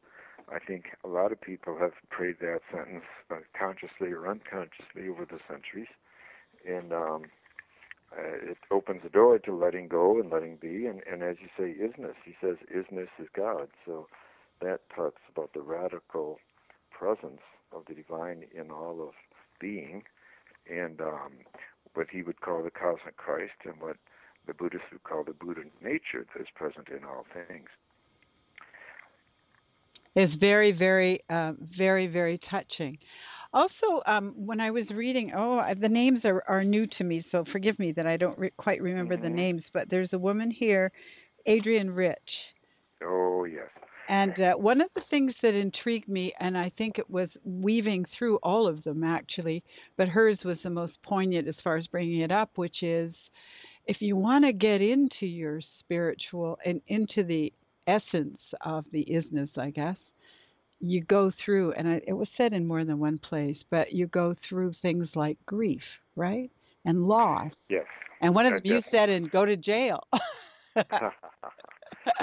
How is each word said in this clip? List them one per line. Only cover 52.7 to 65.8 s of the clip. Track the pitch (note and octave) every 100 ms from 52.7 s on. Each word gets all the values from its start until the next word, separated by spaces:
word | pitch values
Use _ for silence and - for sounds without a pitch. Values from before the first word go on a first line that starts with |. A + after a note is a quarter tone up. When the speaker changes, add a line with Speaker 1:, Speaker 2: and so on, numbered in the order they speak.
| -
Speaker 2:
is, | F3 E3 E3+ - _ _ - - - - -
if | -
you | G#3 F#3+
wanna | G#3+ C#4 C#4+
get | G3 G#3+ G3+
into | G#3 C4+ C4+ - F#3+
your | E3+ D3+ D#3 - _
spiritual | - E3+ E3 - - F3 E3 - F3+
and | F3+ -
into | G#3 G#3+ G#3+
the | F3 D#3+ D3 _ _ _ -
essence | G#3 - E3+ D3 C3+ - -
of | D#3+ D#3 D3+
the | D#3 -
isness, | D#3+ - D3 C#3+ C#3
I | C#3
guess, | D3 D#3+ F#3 _ _ _ _ _ _ _ -
you | F3 F3+
go | E3 G3+ F#3+ - -
through, | G3 E3+
and | - E3
I, | E3+ -
it |
was | F#3+ G#3+ -
said | A#3
in | F#3+ E3
more | D#3+
than | D#3+ D3
one | D3+ D#3
place, | - D#3 C#3+ D3 -
but | E3 -
you | F3 F3
go | F3+ F3 F3 -
through | F#3 F3+ E3+
things | F3+ F3 E3 D#3+
like | D3+ D#3 -
grief, | G#3 G#3+ B3